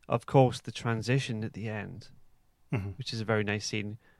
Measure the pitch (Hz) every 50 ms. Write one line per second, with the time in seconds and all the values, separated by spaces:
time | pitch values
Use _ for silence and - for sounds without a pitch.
0 | _ - 120 117 - - - 139 131 120 123 - - 123 - - - 120 113 110
1 | 107 117 131 139 - - 113 107 113 104 - 95 110 107 110 104 95 95 90 101
2 | - - - - - - - - _ _ _ _ _ - - 107 95 101 98 -
3 | 127 - 117 113 107 104 110 107 101 104 104 104 - - - 107 101 104 110 -
4 | _ _ _